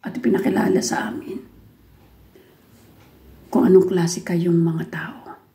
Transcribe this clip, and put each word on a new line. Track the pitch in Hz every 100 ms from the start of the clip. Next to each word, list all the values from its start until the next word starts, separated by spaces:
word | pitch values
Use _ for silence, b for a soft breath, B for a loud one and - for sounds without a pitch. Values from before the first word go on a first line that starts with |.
at | -
ipinakilala | - 233 190 - 202 - -
sa | - - 220
amin | - - 190 - - - _ _ - - - - - b b _ - - - - - - - -
kung | -
anong | - 185 180
klase | 185 170 -
kayong | - 175 175 170
mga | 165 160 165
tao | 160 - - - - _